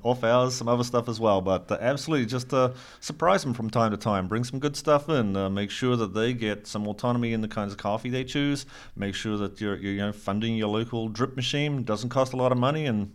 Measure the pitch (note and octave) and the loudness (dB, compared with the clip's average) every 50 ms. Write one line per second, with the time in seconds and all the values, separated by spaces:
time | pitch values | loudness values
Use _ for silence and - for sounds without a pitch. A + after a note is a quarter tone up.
0 | - A#2 B2 A#2+ A#2+ A2+ A#2+ B2+ B2+ B2+ B2 B2+ A#2 A#2 A#2+ A#2+ B2 A#2+ B2 A#2+ | 0 0 0 2 4 4 6 6 4 4 0 -2 0 2 2 2 2 2 0 0
1 | G#2+ A#2 A2+ G#2+ A2+ A2 G2+ F#2+ F#2 F#2+ F#2+ F2+ F2+ - G#2+ - A2 B2 C#3 C#3 | 0 0 -2 2 4 4 4 4 4 2 2 0 0 -2 -4 0 0 0 0 0
2 | - - D#3+ C#3+ A#2+ G#2+ B2+ B2+ B2+ B2+ C#3+ C3 B2+ B2 B2 - - - - - | 0 0 0 0 2 0 -2 -4 -4 0 2 2 2 2 0 -4 -12 -20 -20 -14
3 | - - - - D#3+ F3 G3 F#3+ - C#3 A#2+ A#2+ A2 A2 G#2+ B2 A2+ A2 G#2 G2+ | -12 -12 -4 0 4 4 4 4 2 0 -4 -4 -4 -2 2 2 2 2 2 0
4 | - A#2 G#2 F#2+ F#2 F2+ G#2 A#2 B2 B2 - C3 C3+ D3 C#3+ - - D#3 D3 C#3+ | 0 0 0 0 0 0 -2 -2 -2 -2 -4 -4 -4 -4 -4 -2 2 4 4 4
5 | D3 E3 D#3+ C#3 A2+ G2+ F#2+ G2 G2 F#2+ G2 G2+ G#2 G2+ - - C3 B2+ B2 A#2 | 4 2 2 2 2 2 2 0 0 0 0 0 -2 -2 -2 -2 0 2 2 2
6 | A2+ G2 F#2 G#2+ A2 A#2+ B2+ A#2 A2+ G#2+ G#2 G#2 - - - G#2+ G#2+ G#2 G2+ G#2 | 0 0 0 0 0 0 0 0 -2 -2 -2 -4 -6 -8 -6 -6 -4 -4 -4 -2
7 | - A#2+ A#2+ A#2+ A#2+ A#2 A2+ A2 A2 G#2+ - A2 G#2 G2+ G2 - - G2+ G#2 A2 | -2 0 0 0 0 0 0 -2 -2 -2 -4 -4 -4 -4 -6 -4 -2 -2 -2 -2
8 | - B2 B2 C3 C3 B2+ - D3 C#3+ C#3+ C#3+ C#3 C#3 - - - - - - - | -2 -4 -4 -4 -4 -2 0 0 2 2 0 -2 -4 -10 -16 -18 -20 -16 -8 -6
9 | G2+ G2+ G2 - - A2+ G#2+ G#2 G2+ F#2+ G2 - G#2+ G#2 G2 - G2 G2+ G2 G2+ | -4 -4 -4 -4 -2 -2 -2 0 -2 -4 -4 -4 -4 -4 -4 -2 -2 -4 -2 -2
10 | G2+ G#2 G#2 - - - G2 G#2+ A2+ A2+ A2+ A2 G#2+ G#2 G#2 A2 A#2 A#2+ A#2+ A#2 | -2 -4 -4 -4 -4 -4 -2 0 0 0 0 0 0 0 0 0 -2 -2 -2 -4
11 | A2+ A2 G#2+ G#2+ B2 B2 - C3 B2 - - C#3+ D3 D3+ C#3+ C3+ A#2 A#2 G#2+ G2+ | -4 -4 -2 -2 -4 -4 -2 -4 -4 -2 -2 0 0 0 -2 -2 -2 -2 -2 -2
12 | A#2+ A#2+ B2 C3+ C3+ C3 C3 C3 B2+ B2+ B2+ B2 B2 C3+ D3+ D#3 D3+ C#3 A2+ G#2 | -2 -2 0 2 0 2 0 0 2 2 4 4 2 2 2 0 0 0 0 0
13 | G2+ G2 - | -2 -4 -6